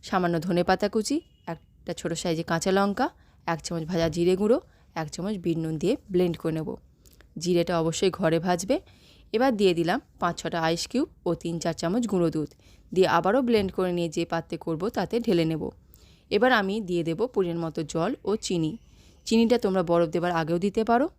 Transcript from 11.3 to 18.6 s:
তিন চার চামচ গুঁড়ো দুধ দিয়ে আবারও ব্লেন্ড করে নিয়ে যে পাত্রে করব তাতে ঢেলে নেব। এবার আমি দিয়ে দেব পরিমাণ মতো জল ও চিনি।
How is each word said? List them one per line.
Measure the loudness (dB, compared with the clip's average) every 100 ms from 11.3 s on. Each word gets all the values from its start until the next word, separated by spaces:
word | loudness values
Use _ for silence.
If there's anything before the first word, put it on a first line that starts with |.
| -4
তিন | -4 -4
চার | -4 -4
চামচ | -2 -2 0
গুঁড়ো | 2 2 0
দুধ | -6 -10 -20 -20 -6
দিয়ে | 2 4 4
আবারও | 4 2 4
ব্লেন্ড | 2 2 -2
করে | -2 0
নিয়ে | -2 -2
যে | -2
পাত্রে | -4 -6 -8 -6
করব | -4 -4 -4
তাতে | -2 -2 2
ঢেলে | 2 2
নেব। | 0 -6 -10 -20 -20 -20 -20 _ 2
এবার | 4 4
আমি | 2 -2 -2
দিয়ে | -2 -2
দেব | -2 -2 0
পরিমাণ | -2 -2 -4
মতো | -4 -4
জল | -2 -2 -4 -4
ও | -4 -2
চিনি। | 0